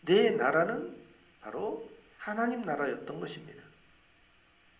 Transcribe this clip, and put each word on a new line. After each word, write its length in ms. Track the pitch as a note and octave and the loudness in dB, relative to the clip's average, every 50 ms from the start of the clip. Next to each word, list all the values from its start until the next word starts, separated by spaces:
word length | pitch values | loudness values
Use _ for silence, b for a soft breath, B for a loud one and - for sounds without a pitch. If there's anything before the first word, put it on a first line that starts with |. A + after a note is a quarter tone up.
| - | 4
내 280 | - F3 G#3 A#3+ A#3 | 6 6 6 8 6
나라는 640 | - - A#2+ B2+ C#3 D#3+ E3+ G3+ A#3 C#4 E4 - - - - - - _ _ _ _ _ - | 4 4 2 4 4 4 2 2 0 -4 -6 -8 -12 -14 -20 -20 -20 _ _ _ _ _ -16
바로 480 | - - - F#3+ A3 - - - - - - - - _ _ | -12 -8 -6 -6 -6 -6 -8 -10 -14 -18 -20 -20 -20 _ _
하나님 440 | - - G#3 A3 A3+ A#3+ B3+ A#3+ A3+ | -8 -6 -2 0 0 0 0 -2 -2
나라였던 580 | F3 D3+ C#3 D3 C3+ A#2+ B2 - - - E3 | -4 -2 0 0 -2 -2 -4 -6 -10 -8 -8
것입니다. 420 | - - - - - - - - - - _ _ _ _ _ _ _ _ _ _ _ _ _ _ _ _ _ _ _ _ _ _ | -8 -10 -10 -12 -14 -16 -18 -20 -20 -20 _ _ _ _ _ _ _ _ _ _ _ _ _ _ _ _ _ _ _ _ _ _